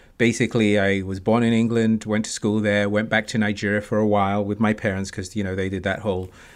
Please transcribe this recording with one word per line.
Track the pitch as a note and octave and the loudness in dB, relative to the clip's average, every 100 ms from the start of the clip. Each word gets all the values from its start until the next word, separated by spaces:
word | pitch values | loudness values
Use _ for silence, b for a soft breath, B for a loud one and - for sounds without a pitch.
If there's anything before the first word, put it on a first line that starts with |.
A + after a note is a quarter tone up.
| B - | B 0
basically, | A2+ A#2 A#2 A#2+ G#2+ G#2 | 0 2 0 2 2 4
I | G2 G2 | 2 0
was | F#2+ F#2+ | -2 -4
born | F#2 A2+ | 0 2
in | A#2 | 4
England, | A2+ A2+ A#2 A2+ A2 A2 | 2 2 2 2 0 0
went | G#2+ G#2+ | -2 -2
to | |
school | - A2 G#2+ | -4 -2 0
there, | G#2 G#2 G2+ | 2 2 2
went | G#2 A2 | 0 0
back | A2 G#2+ | -2 0
to | A#2 | -2
Nigeria | G#2 G2+ G#2 G#2 | 0 0 -2 -2
for | G2+ G#2+ | 0 0
a | G#2+ | 2
while | G#2 G2 G2+ G2+ | 4 2 0 -2
with | G#2 | 0
my | A2 | 0
parents | A2 A2+ F#2+ F#2+ | 0 -2 -2 -6
'cause, | - F#2 G#2+ | -8 -8 -6
you | |
know, | F#2+ F#2+ | -4 -2
they | F#2+ | -2
did | F#2+ | -2
that | F#2+ F#2+ | -4 -4
whole | A2 F#2 F2+ B B | -2 -4 -6 B B